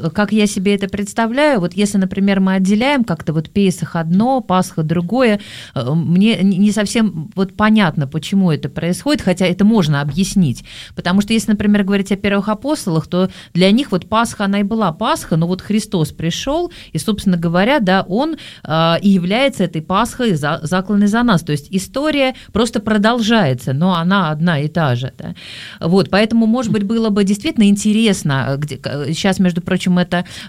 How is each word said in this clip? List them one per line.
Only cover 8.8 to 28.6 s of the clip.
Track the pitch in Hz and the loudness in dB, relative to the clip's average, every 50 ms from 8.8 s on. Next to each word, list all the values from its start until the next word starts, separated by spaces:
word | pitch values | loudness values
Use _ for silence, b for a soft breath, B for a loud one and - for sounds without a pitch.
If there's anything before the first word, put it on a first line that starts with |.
| 156 170 180 - - 285 302 - | -4 -2 -4 -2 -2 -2 -2 0
хотя | - - - - 190 | 0 0 0 2 0
это | 185 175 175 202 | 0 2 2 4
можно | 208 233 220 170 147 151 139 | 4 4 4 4 2 2 0
объяснить. | 147 147 143 165 190 - - 202 180 139 117 - - B B B B B B | -2 -2 -2 -2 -2 0 2 2 2 2 0 -2 -8 B B B B B B
Потому | - - 175 180 202 | -8 -2 0 0 0
что | 202 202 226 | 2 2 0
если, | 226 214 - | 0 0 0
например, | 214 202 208 208 208 208 202 | 0 0 2 2 2 2 2
говорить | 190 202 196 196 196 202 | 2 0 0 0 -2 -2
о | |
первых | 196 196 202 196 202 196 208 | -2 0 0 0 0 0 -2
апостолах, | 214 208 208 277 311 294 - 196 160 160 156 - | -4 -4 -4 -4 -4 -4 -2 -2 -2 -2 -2 -2
то | - 180 185 185 B B B B B | -2 0 0 -2 B B B B B
для | 170 185 190 202 | 2 4 4 4
них | 240 277 - | 4 2 0
вот | 208 175 - - | -2 -4 -4 -2
Пасха, | 214 220 233 226 - - 208 | -2 0 0 -2 -2 -4 -4
она | 196 202 202 | -2 0 0
и | 208 | -2
была | 196 226 226 214 180 156 | -2 -2 -2 -2 -2 -2
Пасха, | - 214 254 320 320 - - 185 | -2 -2 -2 -2 -4 -4 -2 -2
но | 160 165 170 | 0 0 0
вот | 185 185 | -2 -4
Христос | - - 208 220 214 - - 180 156 - - | -4 -2 -2 -2 -2 -2 -2 -2 -2 -2 -4
пришел, | - 156 165 170 - - 269 285 330 349 349 B B B B B | -4 -6 -4 -4 -4 -4 -4 -2 -2 -2 -4 B B B B B
и, | 165 | -6
собственно | - - 214 196 - 202 180 | -4 -4 -4 -2 0 0 0
говоря, | 175 165 170 165 175 196 226 285 302 | 0 0 0 0 2 2 2 2 2
да, | 220 180 185 196 190 190 | 2 2 2 0 0 0
он, | 180 226 285 320 320 - B B B B B | -2 -2 -2 -2 -4 -6 B B B B B
э, | - 151 160 165 165 170 165 170 | -2 0 0 2 2 2 2 2
и | 202 | 4
является | 196 190 170 175 202 240 269 277 269 - 196 | 2 2 2 0 0 0 0 0 0 0 -2
этой | 160 - 165 156 | -2 -4 -6 -6
Пасхой, | - 185 196 240 240 - - 247 226 180 | -2 0 0 0 -2 -2 -2 -2 0 0
за-, | 147 143 147 160 - 160 | 0 0 -2 -4 -4 -4
закланной | 151 180 185 190 190 208 202 208 202 | -2 -2 -2 -2 0 2 2 2 2
за | 202 233 240 | 2 2 2
нас. | 240 202 165 165 | 2 2 2 2
То | - | 0
есть | 151 147 - - - | -4 -4 -4 -4 -6
история | 190 190 - - 269 285 311 302 285 269 262 254 B B B B | -6 -6 -6 -6 -4 -2 -2 0 0 0 0 -2 B B B B
просто | - - 233 - 214 | -2 -2 0 -2 -4
продолжается, | 202 220 214 214 196 220 240 247 226 202 233 226 190 139 127 123 - - 131 | -2 0 0 2 2 2 2 0 2 2 2 2 4 2 0 -2 -2 -4 -2
но | 139 170 190 185 165 165 | 0 0 2 2 0 0
она | 180 196 202 180 151 | 2 2 2 2 0
одна | 156 151 165 180 170 139 | -2 0 0 0 0 0
и | 147 151 | -2 -2
та | 165 175 160 139 120 | -2 0 0 0 0
же, | 120 131 - - - | -2 -4 -6 -10 -10
да. | - - - B B B B B B B B B | -12 -14 -14 B B B B B B B B B
Вот, | B 165 180 196 190 190 | B 2 2 2 2 2
поэтому, | - 196 220 220 226 233 226 | 2 2 2 2 2 2 2
может | 220 226 254 254 220 | 2 2 0 0 0
быть, | 202 220 202 | 0 -2 0
было | 196 226 226 226 220 | 0 0 0 0 0
бы | 202 208 202 | 2 2 2
действительно | 190 208 202 - 320 320 247 208 202 | 2 0 0 -2 -2 0 2 4 4
интересно, | 202 202 - 214 208 220 226 220 190 - - 151 139 135 120 123 | 4 2 2 2 2 2 2 2 2 0 0 -2 -2 0 0 -2
э, | 139 | -2
где, | 139 | -4